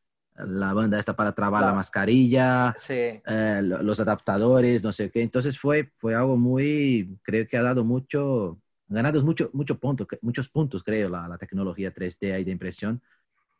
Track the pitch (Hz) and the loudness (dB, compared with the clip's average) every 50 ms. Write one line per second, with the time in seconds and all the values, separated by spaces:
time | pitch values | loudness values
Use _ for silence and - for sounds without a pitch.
0 | _ _ _ _ _ _ _ - 98 95 92 98 98 95 98 107 110 107 104 104 | _ _ _ _ _ _ _ -14 -10 -6 -4 -2 -2 0 0 0 0 2 0 0
1 | 101 - 101 - 107 104 - - 104 101 104 104 101 98 98 98 92 - - 101 | -2 -2 -2 -2 -2 -2 -2 -2 -2 0 2 2 2 2 2 0 -2 -4 -4 -2
2 | 98 107 120 131 127 120 127 127 127 127 127 127 127 123 113 - - - 135 123 | 2 4 4 6 6 6 4 4 4 4 4 4 2 0 -2 -4 -6 -6 -4 -2
3 | 120 120 110 110 - - 110 110 110 107 104 101 101 90 90 - 98 104 107 - | -2 -2 -4 -6 -8 -4 -2 0 0 0 2 0 0 0 0 0 0 0 0 0
4 | 107 101 104 - - - 98 101 110 120 131 127 123 123 123 110 95 110 95 - | 0 0 0 -2 0 -2 0 2 4 4 6 6 6 4 2 2 0 -2 -4 -4
5 | 104 92 - 117 117 113 - 127 123 147 135 - - 143 147 151 147 139 _ _ | -4 -4 -2 -2 -2 0 0 0 -2 -2 -2 -2 0 0 0 0 0 -4 _ _
6 | - 113 113 117 127 135 131 120 120 123 131 131 139 147 151 151 143 139 127 110 | -4 -2 0 0 2 2 2 2 2 2 2 2 2 2 2 2 2 2 2 2
7 | 92 95 95 - _ - 104 113 110 - - 120 120 123 127 127 110 113 123 127 | 0 -2 -8 -12 _ -2 -2 -2 -2 0 0 0 2 2 2 2 2 2 0 0
8 | 131 - - 143 143 139 131 117 101 85 82 - _ _ _ _ _ - 101 110 | -2 -2 -2 -2 0 0 0 0 -2 -2 -6 -10 _ _ _ _ _ -6 -2 0
9 | 131 147 151 147 135 160 165 - 156 - - 139 147 135 143 - - 143 139 131 | 0 2 2 2 2 2 2 0 -2 -2 -2 -4 -2 -2 -4 -2 -2 -2 -2 -2
10 | 101 - - - - 117 120 143 131 - - 143 156 131 - 92 - 104 107 110 | -4 -6 -8 -8 -6 -4 -4 -4 -4 -4 -2 -2 0 0 -2 -6 -4 -2 -2 0
11 | 101 92 90 87 85 87 85 85 95 - 95 95 98 95 85 101 95 92 - - | 0 -2 -4 -6 -8 -10 -10 -12 -10 -8 -4 -4 -4 -4 -4 -6 -6 -8 -6 -6
12 | 95 90 - - 101 98 95 95 92 92 92 85 90 92 92 - 104 104 117 123 | -8 -8 -6 -6 -4 -4 -2 -2 -4 -4 -6 -6 -6 -10 -10 -6 -6 -4 -4 -6
13 | - _ _ _ _ _ _ _ _ _ _ | -8 _ _ _ _ _ _ _ _ _ _